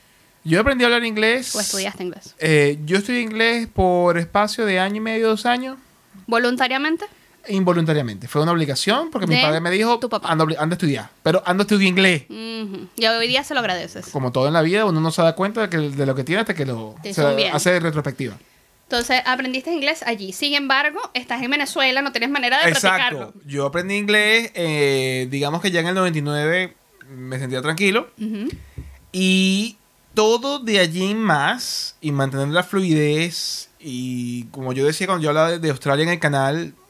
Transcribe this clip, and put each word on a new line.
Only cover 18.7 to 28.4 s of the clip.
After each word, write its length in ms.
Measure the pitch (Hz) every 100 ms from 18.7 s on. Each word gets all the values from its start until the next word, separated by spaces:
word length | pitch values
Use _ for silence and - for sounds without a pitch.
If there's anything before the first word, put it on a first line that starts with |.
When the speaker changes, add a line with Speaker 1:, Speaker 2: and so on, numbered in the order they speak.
| _
Speaker 2:
Entonces, 360 | _ 240 233 254
aprendiste 480 | - 254 262 262 320
inglés 300 | 339 277 320
allí. 280 | 240 220 190
Sin 220 | - 285
embargo, 440 | 285 269 269 294 320 330
estás 260 | 247 247 247
en 80 | 247
Venezuela, 520 | 294 277 330 262 262
no 80 | 277
tienes 200 | 233 240
manera 340 | 285 247 269
de 60 | 330
Speaker 1:
Exacto. 260 | - 190 190
Speaker 2:
practicarlo. 360 | 247 143 113 - 143
Speaker 1:
Yo 200 | 139 139
aprendí 280 | 165 185 202
inglés, 540 | 208 208 214 226 233
eh, 720 | - 165 151 139 135 131 127 127
digamos 320 | 139 143 170
que 80 | 190
ya 100 | 175
en 60 | 165
el 60 |
noventa 240 | 190 180 160
y 40 |
nueve 540 | 147 147 151 180 180 - _ _ 131
me 300 | 131 131 131
sentía 220 | 131 127
tranquilo. 460 | 147 165 202 220 - -
Speaker 2:
Ujú. 280 | 214 214